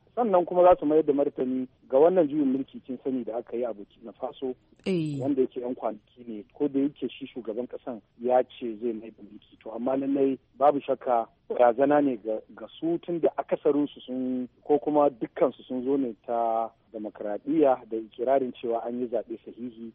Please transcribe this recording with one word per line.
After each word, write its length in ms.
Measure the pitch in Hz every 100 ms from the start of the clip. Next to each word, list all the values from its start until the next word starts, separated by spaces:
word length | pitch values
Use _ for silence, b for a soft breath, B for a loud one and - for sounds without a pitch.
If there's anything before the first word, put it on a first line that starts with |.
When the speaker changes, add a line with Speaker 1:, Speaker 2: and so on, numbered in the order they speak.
| _
Speaker 1:
Sannan 300 | - 233 180 170
kuma 160 | 180
za 140 | 180 180
su 60 | 151
mayar 180 | 156
da 80 | 151
martani 560 | 139 143 - 131 131 127 _ -
ga 80 | 131
wannan 300 | 165 185 147
juyin 180 | 151 139
mulki 280 | 135 135 117
kin 180 | - 123
sani 200 | 139 131
da 120 | 110 117
aka 180 | - 117
yi 80 |
a 80 | 120
Burkina 380 | 104 101 _ 110
Faso, 420 | - 127 - 131 123 _ _
Speaker 2:
Eh. 340 | 196 180 156 139
Speaker 1:
wanda 200 | 131 135
yake 180 | 127 -
yan 140 | 123
kwanaki 500 | 127 - - _ 123 117
ne, 180 | 107 -
ko 140 | - 147
da 120 | 135
yake 280 | 139 - 123
shi 180 | - 131
shugaban 400 | 127 113 107 123
kasan 340 | - - 113 - -
ya 200 | 120 127
ce 340 | 123 - 120 107
zai 120 | 120
mai 180 | 110 107
da 120 | 104
mulki. 360 | 101 107 _ -
To 80 | 113
amma 240 | 113 123 135
lallai 420 | 139 139 135 131 _ -
babu 220 | 143 143
shakka 460 | - 127 - 120 110 _ -
barazana 520 | - 120 113 139 147
ne 140 | 143 117
ga, 240 | 107 110 - 107
ga 100 | 107 -
su 180 | 160 170
tun 220 | - 170
da 80 | 175 -
akasarinsu 640 | - 185 156 143 143 - -
sun, 420 | 127 127 127 123 _
ko 140 | - 147
kuma 320 | - 151 143
dukkansu 520 | 120 - - 147 - -
sun 160 | 127
zo 120 | 123 143
ne 180 | 127 107 -
ta 440 | 117 117 113 113 - _
demokradiyya 920 | 113 107 - 104 104 139 160 139 127 113
da 60 | 113
ikirarin 560 | 110 - 120 135 127
cewa 300 | - 120 113 117
an 140 | 123
yi 60 | 123
zaɓe 320 | 113 101 113
sahihi 480 | - - 123 113 113